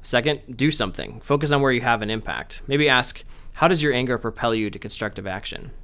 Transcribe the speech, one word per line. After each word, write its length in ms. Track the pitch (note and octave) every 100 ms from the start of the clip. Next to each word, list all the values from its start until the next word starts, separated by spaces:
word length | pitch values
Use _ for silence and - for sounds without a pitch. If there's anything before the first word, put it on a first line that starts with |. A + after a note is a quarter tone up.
Second, 360 | - B2 C3+ D3 - A#2
do 160 | C#3+
something. 480 | C#3+ G2+ - A1+ A#2
Focus 320 | - C#3+ D3
on 100 | C#3+
where 80 | C3+
you 100 | A#2+
have 200 | A#2+ A2+
an 80 | G#2+
impact. 500 | A2 - B1+ - - -
Maybe 220 | C#3+ D3
ask, 340 | B2+ A#2+ - - - -
"How 140 | - E3+
does 160 | E3+
your 80 | D3
anger 260 | B2 B2+ A#2+
propel 340 | A2+ G#2+ A#2+
you 160 | A2+ G#2
to 100 | G2+
constructive 500 | G2+ - G#2+ - G2
action?" 420 | F#2 - - - -